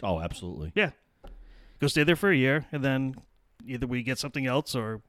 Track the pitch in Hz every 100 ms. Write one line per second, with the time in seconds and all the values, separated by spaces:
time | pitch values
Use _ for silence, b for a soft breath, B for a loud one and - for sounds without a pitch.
0 | 98 85 82 - 90 85 78 202 190 -
1 | _ _ - b b b b b 147 -
2 | 147 165 202 151 131 151 - 147 135 135
3 | 135 131 - _ _ _ - 123 127 123
4 | 120 131 143 - 131 127 - 127 110 110